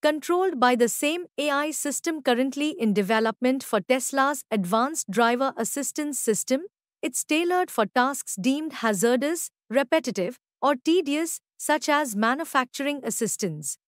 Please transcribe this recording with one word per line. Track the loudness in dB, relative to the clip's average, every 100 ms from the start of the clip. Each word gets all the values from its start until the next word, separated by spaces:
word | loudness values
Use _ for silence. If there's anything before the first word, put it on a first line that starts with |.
Controlled | 2 0 0 2 2 4
by | 4
the | 4 2
same | 2 0 -2 -6 -4
A | 0
I | 0 -2
system | -4 -4 -4 -4 -2
currently | 0 2 2 0 -4
in | 0 0
development | 2 2 2 0 0 0 0
for | 0 -2
Tesla's | 2 0 0 0 0 0 -2
advanced | -2 2 2 0 -2 -4
driver | 2 2 4 0 -2
assistance | -4 -4 -6 -4 -4 -2
system, | -2 -2 0 -2 -2 _ _ _
it's | -6 -4
tailored | -2 0 2 0 0
for | 0 0
tasks | 2 0 -2 -8
deemed | -2 0 0 -2
hazardous, | -2 0 2 2 2 0 -2 -6 _ _
repetitive, | -2 2 0 0 -4 -4 -6 _ _
or | 0
tedious, | 2 2 2 2 -2 -2 -6 _ _
such | -2 0 2
as | 0 0 0
manufacturing | 0 0 0 0 -2 -4 -4 -2
assistance. | -4 -4 -4 -2 -4 -4 -10 -12